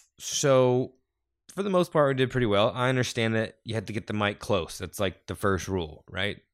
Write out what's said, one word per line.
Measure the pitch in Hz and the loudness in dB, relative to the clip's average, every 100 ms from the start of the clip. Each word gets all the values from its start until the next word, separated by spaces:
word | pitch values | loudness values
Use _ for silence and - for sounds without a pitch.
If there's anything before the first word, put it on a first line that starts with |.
| - _ | -14 _
so, | - - 147 131 127 123 123 - _ _ _ _ - | -8 -2 4 4 4 2 -2 -8 _ _ _ _ -12
for | - | -6
the | 202 | 0
most | 185 170 | 2 2
part, | 160 139 | 2 2
we | |
did | 131 131 | 2 0
pretty | 127 117 | 2 2
well. | 101 113 | 4 2
I | 127 123 | 2 0
understand | 131 120 - 113 110 | 0 0 -2 0 0
that | 110 - - | -2 -8 -8
you | 110 | -6
have | 98 | -6
to | |
get | 104 - | -8 -6
the | |
mic | 107 104 104 | -2 -2 -2
close. | - 101 78 - | -2 -2 -2 -8
That's, | 92 - | -12 -4
like, | 95 - - | -4 -4 -10
the | 92 | -4
first | 101 92 - | 0 0 -2
rule, | 95 78 - - | -4 -4 -10 -12
right? | 90 101 78 _ | -6 -6 -8 _